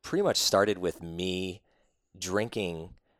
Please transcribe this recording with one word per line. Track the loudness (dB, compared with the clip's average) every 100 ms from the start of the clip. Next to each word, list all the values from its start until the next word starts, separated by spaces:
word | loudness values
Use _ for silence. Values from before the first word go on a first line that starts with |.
pretty | -2 0
much | 2 2
started | 4 4 4 2
with | -2 -4
me | -8 -4 -2 -2 -4 -8 _ _ _ _ _ -10
drinking | -2 0 0 -2 -4 -4 -10 -16 _